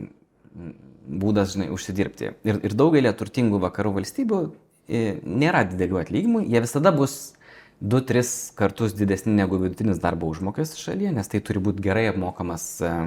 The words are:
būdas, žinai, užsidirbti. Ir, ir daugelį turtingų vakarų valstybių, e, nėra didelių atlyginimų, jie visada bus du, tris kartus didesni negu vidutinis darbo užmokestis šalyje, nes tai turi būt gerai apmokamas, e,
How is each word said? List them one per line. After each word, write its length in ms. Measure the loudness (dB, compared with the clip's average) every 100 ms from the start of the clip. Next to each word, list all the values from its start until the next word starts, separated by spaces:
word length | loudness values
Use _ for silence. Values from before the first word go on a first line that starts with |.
| -8 _ _ _ -20 -16 -16 -16 -20 -20
būdas, 540 | -10 -2 2 2 2 0
žinai, 160 | -4
užsidirbti. 640 | -6 -4 -2 -2 -4 -8 -4
Ir, 200 | -2 0
ir 140 | 0 4
daugelį 340 | 6 6 4
turtingų 460 | 0 -4 0 2 2
vakarų 360 | 0 0 -2 -2
valstybių, 440 | -4 -4 0 0 -2 -8 _ _ -4
e, 120 | -2 0 -2
nėra 460 | -4 0 2 2 0
didelių 340 | 0 0 0
atlyginimų, 440 | -2 0 0 0 2
jie 160 | 2
visada 320 | 2 2 2
bus 240 | 4 2 -2 -16 -20 -20 -20 -20 _
du, 220 | 0 2
tris 540 | 2 2 0 -4 -10
kartus 400 | 0 0 2 -2 2
didesni 380 | 2 2 2
negu 240 | 2 4 2
vidutinis 380 | 0 0 0 2
darbo 300 | 0 0 -2
užmokestis 500 | -2 -4 -4 -6 -6
šalyje, 320 | -8 -4 -2
nes 160 | -2 -2
tai 140 | -2
turi 180 | -2 -2
būt 220 | 0 0
gerai 240 | 0 2 0
apmokamas, 600 | 0 -4 -4 -6 -6 -8 -6
e, 160 | -4 -2